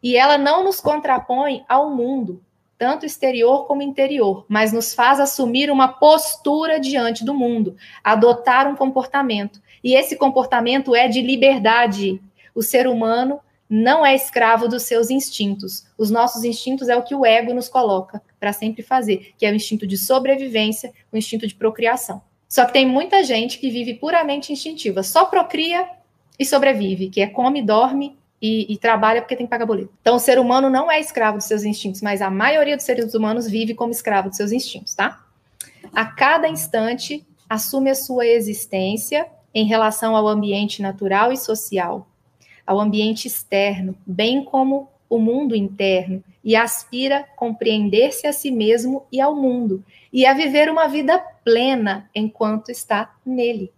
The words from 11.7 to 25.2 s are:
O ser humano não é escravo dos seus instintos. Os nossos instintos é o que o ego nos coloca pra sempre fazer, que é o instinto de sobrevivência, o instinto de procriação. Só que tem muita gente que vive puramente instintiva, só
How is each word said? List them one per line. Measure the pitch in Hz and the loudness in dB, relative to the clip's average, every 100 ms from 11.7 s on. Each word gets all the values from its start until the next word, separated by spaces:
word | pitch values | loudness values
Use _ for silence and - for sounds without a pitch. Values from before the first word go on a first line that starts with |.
| 226 240 202 196 190 - _ _ - | 4 2 0 -4 -4 -10 _ _ -6
O | |
ser | 220 262 262 | 0 2 2
humano | 240 226 233 254 285 _ _ _ | 0 0 0 -2 -4 _ _ _
não | 214 226 302 | 0 4 4
é | 294 269 | 4 2
escravo | 269 - 226 226 240 | 0 0 2 2 0
dos | 247 | -4
seus | 240 233 226 | -2 -2 0
instintos. | 269 262 - 202 196 190 - _ _ | -2 -4 -6 -6 -6 -10 -14 _ _
Os | 208 | 0
nossos | 226 240 240 | 2 2 0
instintos | 233 226 - 269 254 | -6 -6 -6 -4 0
é | 240 | 0
o | |
que | 240 | 0
o | 277 | 2
ego | 254 226 233 | 4 4 2
nos | 247 240 | -6 -2
coloca | 262 233 190 190 202 _ _ | -2 0 0 -4 -14 _ _
pra | 208 | -6
sempre | 202 220 220 | -4 -8 -8
fazer, | 226 262 220 202 - _ | -2 -2 0 -4 -6 _
que | 214 | 0
é | |
o | 208 | 0
instinto | 208 214 208 | -2 -6 -4
de | 190 | -6
sobrevivência, | - 262 262 269 269 220 214 220 - _ _ | 0 0 2 -2 0 -2 -2 -4 -10 _ _
o | 220 | -6
instinto | 220 226 220 | -4 -6 -8
de | |
procriação. | - 220 220 233 247 - 196 _ _ _ | -2 -4 0 0 0 -4 -12 _ _ _
Só | - 247 | 2 4
que | |
tem | 277 262 | 4 2
muita | 254 359 392 | 2 2 2
gente | 294 226 233 - | 4 0 -2 -6
que | 262 | -6
vive | 233 240 | -6 -8
puramente | 226 302 339 311 285 277 | -6 0 0 0 -4 -6
instintiva, | 285 320 320 220 185 | -10 -10 -8 -4 -4
só | 190 320 | 0 2